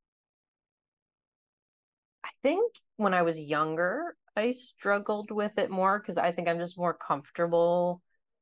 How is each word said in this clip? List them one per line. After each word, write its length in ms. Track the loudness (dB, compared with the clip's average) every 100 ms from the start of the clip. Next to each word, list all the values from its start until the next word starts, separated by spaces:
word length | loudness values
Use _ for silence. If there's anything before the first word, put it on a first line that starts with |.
| _ _ _ _ _ _ _ _ _ _ _ _ _ _ _ _ _ _ _ _ _ _
I 60 | -18 -4
think 300 | 0 2 0 -2 _ -2
when 180 | 2
I 80 | 4
was 180 | 2 0
younger, 760 | -2 -2 0 0 -2 -2 -6 -12 _ -2
I 160 | -2
struggled 760 | -2 -10 -8 0 0 0 -4 -4
with 280 | -4 -2 -2
it 120 | -2
more 300 | 2 2 2
'cause 180 | -2 0
I 140 | 0
think 160 | 0 -2
I'm 100 | -2
just 200 | -4 -2
more 160 | -2
comfortable 1040 | -2 -2 -4 -4 -4 2 4 4 4 2 -2 _ _ _ _